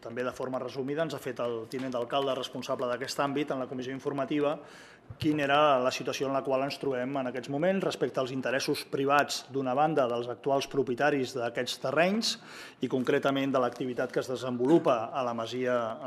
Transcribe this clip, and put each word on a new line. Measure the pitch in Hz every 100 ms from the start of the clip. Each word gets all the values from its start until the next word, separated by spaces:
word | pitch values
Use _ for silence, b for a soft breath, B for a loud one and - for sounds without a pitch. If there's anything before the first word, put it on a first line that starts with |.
també | 120 120 123
de |
forma | 120 127 127
resumida, | 123 131 131 147
ens | 160
ha | 143
fet | 135 120
el | 120 117 113
tinent | 131 131
d'alcalde | 123 123 143 139
responsable | 131 127 131 123 127 123
d'aquest | 120 131 -
àmbit | 139 135 151
en | 139
la | 127
comissió | 127 127
informativa, | 135 143 139 131 147 143 156 B B B B - -
quina | 156 151
era | 139 143 151 131
la | 127
situació | - 127 123 135
en |
la | 135
qual | 135 131 139
ens | -
trobem | 139 123 127 139
en | 127
aquests | 123 127
moments | 143 175 190 170
respecte | - 139 127
als | 127
interessos | 131 120 131 143 143 -
privats, | 143 139 143 135 - -
d'una | 135 131 127
banda, | 156 147 120
dels | 120 120
actuals | 120 143 135 -
propietaris | 139 127 120 147 143 123 131
d'aquests | 117 123 123 -
terrenys | 135 143 180 214 226 - B B B -
i, | 123
concretament, | 131 120 139 139 139 135
de | 131
l'activitat | 123 - 127 120 127
que | 147
es | 127
desenvolupa | 120 127 123 127 165 165 120 113
a | 147
la | 123 117
masia | 113 127 123 123 113 113